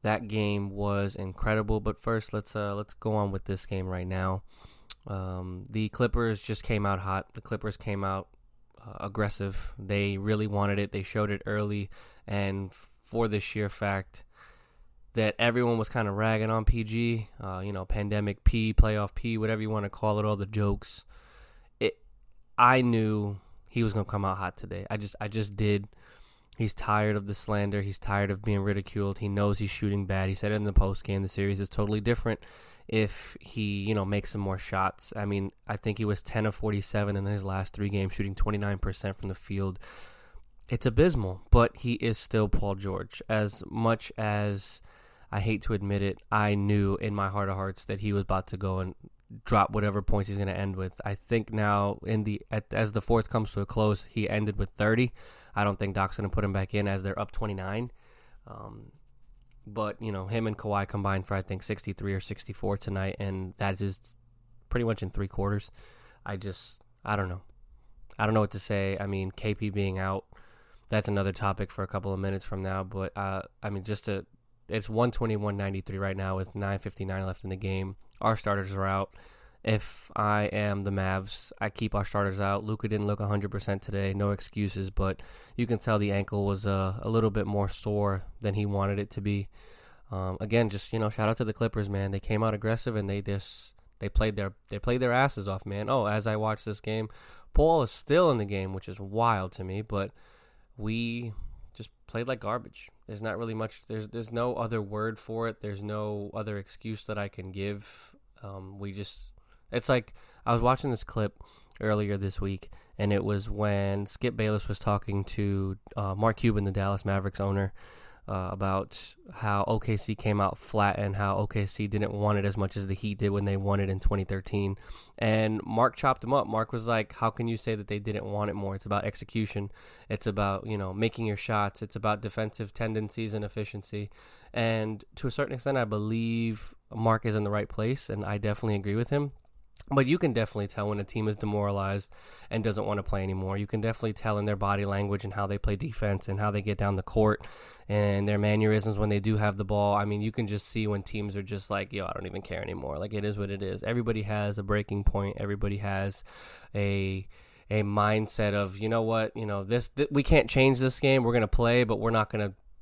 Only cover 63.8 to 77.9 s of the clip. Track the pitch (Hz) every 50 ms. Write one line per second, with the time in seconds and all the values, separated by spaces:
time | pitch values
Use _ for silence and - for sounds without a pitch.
63.8 | 101 98 95 - - - - - - - - - - - - - - - - 123
64.8 | 120 113 110 - - 92 - - 101 95 - - 98 101 104 104 - - - -
65.8 | - - - - - - - - - - 104 95 98 101 90 - - - - -
66.8 | - - - _ - - 107 101 98 92 90 92 - - - - - - - -
67.8 | - - - - - - - - 110 107 110 110 107 101 - 98 - - 107 101
68.8 | 98 95 98 - 101 101 101 95 95 95 - - - 110 104 - 110 104 98 104
69.8 | 98 98 92 95 95 95 98 98 - _ - - - - - - - _ - -
70.8 | _ - - 107 104 - 104 101 98 98 92 - - 101 95 - 98 - - -
71.8 | 98 - - 98 92 98 98 95 95 98 98 95 - - - 95 95 95 95 95
72.8 | 95 95 101 95 95 92 - 98 98 98 95 95 - - _ _ - 104 101 95
73.8 | 92 107 104 101 - - 101 98 82 _ - _ _ _ _ _ _ - - 110
74.8 | 98 - 110 110 120 123 117 - 120 110 110 104 104 104 101 101 101 98 98 95
75.8 | 92 - 98 95 98 98 95 98 95 95 95 95 95 95 - 101 101 98 98 95
76.8 | - 104 - - 95 95 95 95 95 95 92 - - 95 95 92 98 95 95 95
77.8 | 95 95